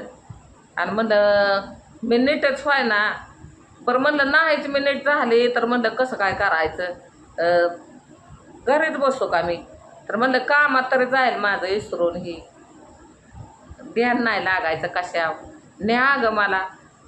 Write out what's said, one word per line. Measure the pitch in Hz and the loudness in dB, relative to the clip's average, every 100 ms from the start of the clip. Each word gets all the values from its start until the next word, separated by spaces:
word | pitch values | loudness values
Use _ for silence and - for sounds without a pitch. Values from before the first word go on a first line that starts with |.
| 170 - - - - - - - | -6 -16 -20 -20 -20 -20 -12 -6
"आणि," | 180 | -2
म्हणलं, | 208 220 208 208 202 202 196 196 - - - | -2 2 4 4 4 2 0 -4 -14 -20 -10
"मी | 226 240 | 0 2
नीटच | 262 302 285 262 294 | 2 2 0 0 0
व्हाय | 277 | 0
ना." | 240 208 208 - - - - - - - | 2 0 0 -4 -12 -20 -20 -20 -20 -8
बरं | - 254 | -2 0
म्हणलं, | 285 294 269 | 2 2 2
"नाहीच | 302 320 294 294 | 4 4 0 0
मी | 277 | -2
नीट | 277 269 285 | 0 0 0
झाली | 294 240 233 240 240 | 0 2 4 4 0
तर," | 233 | 0
म्हणलं, | 247 226 | 0 0
"कसं | 226 254 208 | 0 -2 0
काय | 196 | -2
करायचं? | 190 196 160 160 175 180 175 - - - - | 0 0 0 0 -4 -8 -10 -18 -20 -12 -2
अं, | 170 175 175 - - - - - - - - - - | 2 2 2 -2 -14 -20 -20 -20 -20 -20 -20 -6 0
घरीच | 294 311 294 | 2 0 0
बसू | 269 262 190 | 0 0 -2
का | 170 | 0
मी?" | 175 170 - - - - - | -2 -4 -8 -20 -20 -16 -8
तर | 214 | -2
म्हणलं, | 262 254 | 0 0
"कामात | 254 294 294 262 254 | 2 2 4 2 2
तरी | 262 254 | 0 2
जाईल | 262 254 196 | 2 0 0
माझं | 208 196 185 | -2 -2 -2
इसरून, | 208 208 175 170 175 | -4 -4 -2 -2 -2
ही | 180 160 - - - - - - - - - - - - - - | -8 -12 -16 -20 -20 -20 -20 -20 -20 -20 -20 -20 -20 -20 -20 -20
ध्यान | - 220 240 240 | -8 -2 0 0
नाही | 233 202 185 | 0 0 0
लागायचं | 185 165 160 175 | 0 0 -2 -4
कशा, | 180 180 170 160 156 - - - - | -6 -4 -2 -2 -4 -12 -20 -20 -6
न्या | 208 240 262 277 | -2 2 2 2
ग | 226 | 0
मला." | 214 202 190 185 - - - | 0 0 -2 -4 -10 -20 -20